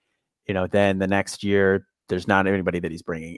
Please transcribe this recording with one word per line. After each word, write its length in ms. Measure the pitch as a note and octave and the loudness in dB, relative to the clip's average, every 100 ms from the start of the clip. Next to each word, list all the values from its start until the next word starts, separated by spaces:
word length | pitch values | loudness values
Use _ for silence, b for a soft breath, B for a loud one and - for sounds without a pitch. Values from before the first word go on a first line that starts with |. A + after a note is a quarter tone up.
| _ _ _ _ - | _ _ _ _ -6
You 60 | |
know, 120 | F#2+ F#2 | -4 0
then 300 | G2+ G2+ F#2+ | 2 2 2
the 80 | F#2+ | 0
next 360 | G2 F#2+ - | 0 -2 -6
year, 440 | G2+ G2+ G2 G2 - _ - | 0 2 4 2 -2 _ -6
there's 180 | F2+ F#2 | -6 2
not 200 | G2 F#2+ | 2 4
anybody 320 | G2 F2+ F2 | 0 0 -2
that 120 | F2 | -4
he's 120 | E2 | -8
bringing, 340 | - E2 E2 | -8 -8 -10